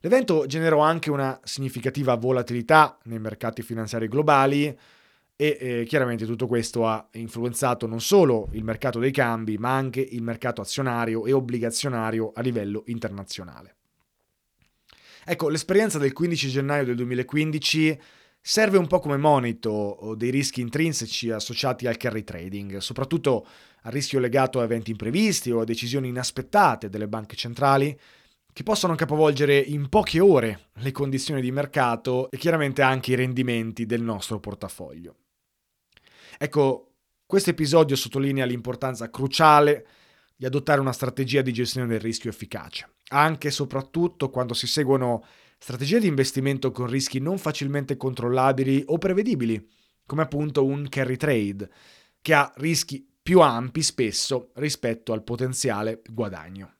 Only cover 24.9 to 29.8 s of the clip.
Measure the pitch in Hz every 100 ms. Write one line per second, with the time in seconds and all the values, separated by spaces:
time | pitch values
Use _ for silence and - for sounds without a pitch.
24.9 | 107 110 160 220 - 123 117 113 117 120
25.9 | 135 127 123 127 - 131 208 180 113 104
26.9 | 104 104 110 107 - 120 117 139 139 143
27.9 | 143 _ _ _ _ _ - 143 208 180
28.9 | 160 156 151 156 135 143 139 139 147